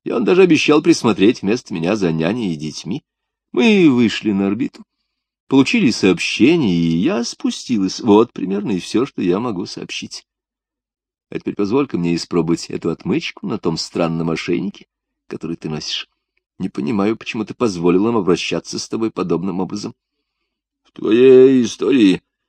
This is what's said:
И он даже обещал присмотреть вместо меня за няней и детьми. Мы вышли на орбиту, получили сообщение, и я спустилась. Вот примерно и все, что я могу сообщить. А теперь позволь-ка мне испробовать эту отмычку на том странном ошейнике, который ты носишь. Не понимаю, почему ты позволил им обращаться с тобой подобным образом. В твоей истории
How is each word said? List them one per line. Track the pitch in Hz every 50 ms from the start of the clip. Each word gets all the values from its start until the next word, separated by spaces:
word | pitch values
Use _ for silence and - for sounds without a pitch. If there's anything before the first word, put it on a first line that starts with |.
| -
И | -
он | - - -
даже | - 185 175 190
обещал | 175 160 135 - - 147 156 -
присмотреть | 175 160 - - 120 104 - 92 107 131 - -
вместо | 95 110 123 - - -
меня | 82 82 85 104
за | 110 95 85 80
няней | 80 80 82 104 123 117 95 82
и |
детьми. | 73 73 76 71 - - 78 101 143 - _ _ _ _ _ _ _ _ _ -
Мы | - 247 226 214 196 180 156
вышли | 131 120 120 107 - - - 107 101
на | 95 101
орбиту, | 98 101 113 135 - - - - _ _ _ _ _ _ _ _ _ _ _ _ -
получили | - 135 135 - - 240 196 127
сообщение, | 104 - - 98 92 87 - - - - 104 135 170 170 143 101 87
и | 85 85 82 82
я | 82 98 151 202 226 240
спустилась. | - - - - 262 233 - - - 123 104 95 92 - -
Вот | - 117 101 104 117 120 -
примерно | - - 92 - 202 214 156 101
и | 90
все, | - - - 104 131
что | 143 - -
я | - 90 87 98
могу | 120 127 107 85 104
сообщить. | 110 - - - - - - - 110 - - - _ _ _ _ _ _ _ _ _ _ _ _ _ _ _ _ _ _ _ _ -
А | - -
теперь | - 98 -
позволь-ка | - 101 98 110 139 147 131 - 90
мне | 87 85 85
испробовать | 82 - - - 87 80 82 85 - - -
эту | - - - 87
отмычку | 80 - - 85 98 160 - - - - -
на | 196 120 101
том | - 90 82
странном | 80 - - - 101 87 82 82 82 82 82
ошейнике, | 80 80 - - 87 - 160 202 - - - _ _ _ _ _ _ _ _ -
который | - - - 80 85
ты | - - 85
носишь. | 78 76 - - - - - _ _ _ _ _ _ _ _ _ _ -
Не | 92 92
понимаю, | - - - 147 123 98 98 107 113
почему | 110 - - - 113 107
ты | - -
позволил | - 127 117 92 87 82 87 87 92 101 113
им | 120
обращаться | 113 92 82 90 80 - - 87 82 - - - -
с | - -
тобой | - 113 113 110
подобным | - - 92 90 87 82 85 98 87 92
образом. | 95 82 - 104 104 - - _ _ _ _ _ _ _ _ _ _ _ _ _ _ _ _ _ _
В | _ _
твоей | - - 92 107 117 127 131 131 127 131 135 135 127 120
истории | 104 - - - 98 139 135 110 95 90 85 - _ _ _ _